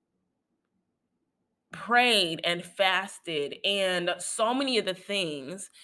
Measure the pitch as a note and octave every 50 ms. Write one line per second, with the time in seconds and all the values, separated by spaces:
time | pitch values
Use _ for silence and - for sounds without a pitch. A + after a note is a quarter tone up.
0 | _ _ _ _ _ _ _ _ _ _ _ _ _ _ _ _ _ _ _ _
1 | _ _ _ _ _ _ _ _ _ _ _ _ _ _ - - - G3+ A#3+ A#3+
2 | B3 B3 A3+ G3+ F3+ E3 E3 - - E3+ F3 F3 E3+ - - - F#3+ F#3 F#3 F#3
3 | G3 G3 - - - E3+ D#3+ D3 C#3+ C3+ B2+ - - G3 G3+ G3 F#3+ F#3 F3+ F3
4 | F3 F3+ F3 F3+ - - - - A3 A3+ B3 C4+ C#4 C4 B3+ G#3+ F3+ F#3 F3+ -
5 | - - G3+ G3 F#3 D#3 D3 C#3 C3 C3+ F3+ G3+ - - - -